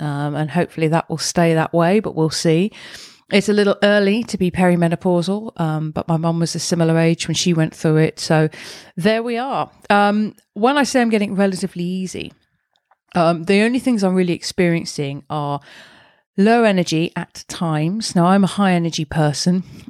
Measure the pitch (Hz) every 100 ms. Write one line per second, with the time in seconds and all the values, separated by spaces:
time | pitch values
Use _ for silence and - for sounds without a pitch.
0 | 151 143 147 151 156 151 170 - 160 165
1 | - 156 - - 165 160 160 165 170 208
2 | - - 160 - 170 160 202 - - -
3 | - - - 202 202 208 202 190 202 208
4 | 196 214 226 196 180 170 180 175 170 170
5 | 190 175 170 202 226 - 165 156 156 151
6 | - 165 165 165 165 165 - 170 165 165
7 | 165 165 - 160 185 165 160 - 165 156
8 | 156 - - 156 156 - - - - -
9 | 175 220 233 233 262 208 151 - - 202
10 | 208 208 214 - _ - 226 294 254 262
11 | 233 220 202 190 196 185 190 - 175 185
12 | 190 - - - _ _ _ _ _ _
13 | _ 180 165 170 165 196 220 254 262 233
14 | 196 185 180 170 - - 175 170 180 -
15 | 139 143 - 151 143 143 - - - -
16 | _ _ _ - 202 233 226 190 175 160
17 | 170 - 170 - - - 170 151 156 208
18 | 220 185 170 196 190 - 202 175 170 156
19 | 151 - 151 139 - 180 - - -